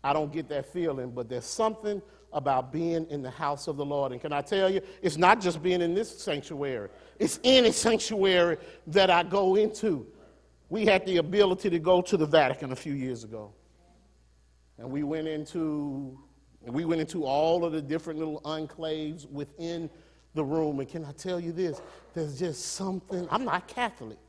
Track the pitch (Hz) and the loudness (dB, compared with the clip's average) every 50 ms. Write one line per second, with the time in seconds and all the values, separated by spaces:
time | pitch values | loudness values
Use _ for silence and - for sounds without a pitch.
0 | - 139 143 156 151 143 147 165 147 - 151 139 139 - - 180 170 160 139 135 | 0 0 0 0 0 -2 -4 -8 -6 -4 -6 -6 -6 -6 -6 -4 -2 -2 -2 -4
1 | 127 127 120 127 120 113 127 120 113 - - - 220 220 220 220 - 208 208 196 | -6 -8 -8 -8 -8 -6 -6 -8 -8 -8 -2 0 0 0 0 -2 -6 -6 -6 -6
2 | - - - - - _ - 151 131 143 135 127 131 131 131 156 170 170 165 165 | -8 -14 -20 -20 -20 _ -6 -2 0 2 0 0 0 -2 -4 -2 -2 0 0 -2
3 | 160 165 147 143 131 131 131 - 160 143 147 139 - - 147 139 143 143 143 143 | -2 -4 -6 -8 -8 -10 -8 -4 -4 -4 -4 -4 -6 -8 -6 -4 -4 -4 -2 -2
4 | 139 135 123 123 - 156 147 143 143 - 208 196 190 185 196 190 - - - - | -2 -2 -4 -8 -6 -4 -4 -4 -2 0 0 2 2 4 2 0 -4 -6 -16 -4
5 | - 180 147 156 175 180 214 233 196 180 170 156 151 185 180 180 170 170 175 196 | -4 -2 2 6 8 8 8 8 4 -2 -2 0 0 0 2 2 2 0 0 0
6 | 226 220 - - - 202 156 143 135 - 165 139 143 139 131 113 101 - - - | -2 -4 -8 -10 -6 -6 -6 -6 -6 -10 -8 -6 -4 -4 -4 -6 -8 -10 -14 -20
7 | - - - - 214 - - - - 247 262 262 247 220 - - - 226 226 220 | -20 -20 -4 -2 -2 -2 -2 2 4 6 8 8 8 6 4 4 2 2 2 2
8 | - - 220 202 190 196 185 180 175 170 160 - - - - - - - 156 196 | 0 -2 0 2 4 4 6 6 4 4 2 -2 -6 -18 -20 -18 -14 2 4 6
9 | 190 185 175 170 175 170 185 202 196 185 190 208 214 214 214 - - 220 170 135 | 6 8 6 4 4 2 2 2 4 4 4 4 4 2 0 -2 0 0 0 0
10 | 110 - - - - - - _ _ _ _ _ _ _ 165 220 214 214 196 190 | -4 -12 -20 -20 -20 -20 -20 _ _ _ _ _ _ _ -2 2 4 6 6 6
11 | 185 185 185 170 160 151 175 208 202 190 180 185 - 202 170 170 156 175 185 180 | 4 2 2 2 2 2 4 4 6 6 4 0 0 0 0 0 4 6 6 6
12 | 180 - 208 175 156 151 147 160 143 127 127 - - 131 131 127 - 147 143 139 | 6 2 2 2 2 6 6 6 6 6 2 -2 -6 -8 -8 -8 -6 -6 -6 -4
13 | 127 131 123 113 110 107 110 110 107 101 98 _ _ _ _ _ _ _ _ _ | -4 -4 -6 -8 -10 -12 -12 -12 -14 -14 -18 _ _ _ _ _ _ _ _ _
14 | _ _ _ _ _ _ _ _ _ _ _ _ _ _ _ - 113 127 131 147 | _ _ _ _ _ _ _ _ _ _ _ _ _ _ _ -16 -12 -8 -6 -4
15 | 147 143 156 160 156 160 156 151 151 - - 175 160 156 151 151 143 143 135 135 | -4 -4 -4 -4 -4 -4 -6 -6 -8 -6 -6 -4 -2 -2 -2 -4 -4 -6 -6 -8
16 | 143 131 131 131 - _ _ _ _ _ _ _ - 117 120 151 170 160 170 160 | -8 -10 -14 -18 -20 _ _ _ _ _ _ _ -14 -6 -4 -4 0 0 0 0
17 | 156 160 - 175 151 131 135 143 156 165 170 180 170 165 156 156 147 135 151 165 | -2 -4 -4 -4 -2 0 2 2 4 4 2 2 2 0 -2 -4 -4 -2 -4 -4
18 | - 165 160 151 160 156 151 151 - 147 156 156 156 151 - - 160 160 156 156 | -4 -6 -6 -6 -6 -6 -6 -8 -6 -6 -6 -6 -6 -10 -10 -10 -6 -6 -4 -4
19 | 156 151 156 175 143 - 143 143 143 - - - 165 170 170 170 165 151 - - | -6 -8 -8 -10 -14 -12 -10 -10 -10 -10 -10 -10 -8 -6 -6 -6 -8 -10 -12 -18
20 | - _ _ _ _ _ _ 156 151 135 151 160 160 151 147 135 135 131 - 165 | -20 _ _ _ _ _ _ -4 -2 0 0 0 0 0 -2 -4 -6 -6 -8 -10
21 | 160 139 139 - - 190 180 175 175 170 165 165 185 170 147 - - - - - | -10 -10 -14 -10 -6 -6 -4 -4 -4 -6 -4 -2 -2 -4 -4 -6 -12 -18 -20 -20
22 | - - - 170 160 147 139 131 180 175 143 - - - - - 190 196 190 185 | -20 -12 -6 -6 -6 -6 -4 -4 -4 -4 -4 -6 -8 -8 -6 -6 -4 -4 -4 -6
23 | - - - 180 180 165 - 226 262 226 - 180 - - - - 247 220 - - | -6 -6 -6 -6 -4 -2 -2 -2 0 0 -2 -2 -4 -6 -6 -4 -4 -4 -4 -8
24 | 120 110 107 - _ | -14 -16 -16 -18 _